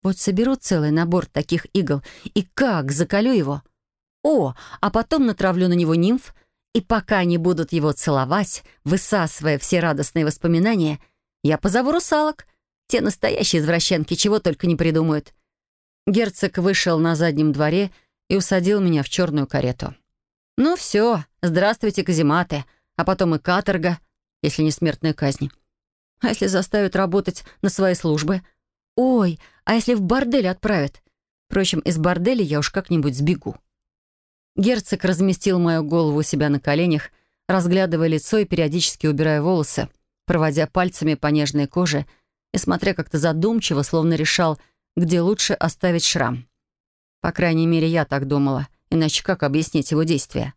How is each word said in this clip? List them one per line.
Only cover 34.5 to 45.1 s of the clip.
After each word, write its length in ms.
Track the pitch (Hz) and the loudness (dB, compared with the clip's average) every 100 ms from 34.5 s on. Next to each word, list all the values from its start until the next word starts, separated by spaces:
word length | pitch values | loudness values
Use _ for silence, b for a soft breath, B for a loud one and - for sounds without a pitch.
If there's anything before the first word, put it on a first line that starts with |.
| - | 0
Герцог 480 | 196 247 - 196 185 | 0 0 -2 -2 0
разместил 540 | 170 190 180 196 180 | 2 0 0 0 2
мою 240 | 170 165 | 2 0
голову 340 | 156 165 156 147 | 0 0 2 0
у 60 | |
себя 260 | 151 147 147 | -2 0 0
на 100 | 143 | 0
коленях, 520 | - 147 180 151 - _ _ _ - | 0 0 2 0 -4 _ _ _ -2
разглядывая 600 | 185 175 185 190 165 165 | 0 2 2 0 0 0
лицо 320 | 156 - 220 | 0 0 -2
и 60 | 202 | 0
периодически 600 | - 156 170 - - 156 | 0 0 0 -4 -2 -2
убирая 360 | 143 156 151 | 0 0 2
волосы, 480 | 151 185 147 - - _ _ _ - | 2 0 0 -4 -6 _ _ _ -2
проводя 400 | 156 156 147 156 | 0 2 0 -2
пальцами 480 | - 180 - 156 | 0 -2 -2 -2
по 140 | 151 147 | 0 0
нежной 400 | 151 143 147 143 | 0 0 0 -2
коже 400 | - 175 147 - b b _ _ | 0 0 -2 -6 b b _ _
и 40 | - | -4
смотря 380 | - 170 - 277 | -2 0 -2 -2
как-то 240 | - 156 | -4 -2
задумчиво, 640 | 165 160 196 233 - 143 | 0 0 0 0 -2 -2
словно 320 | 143 165 160 160 | 0 0 0 0
решал, 440 | 151 - 170 151 b b _ - | 0 0 0 -2 b b _ -2
где 260 | 175 | 0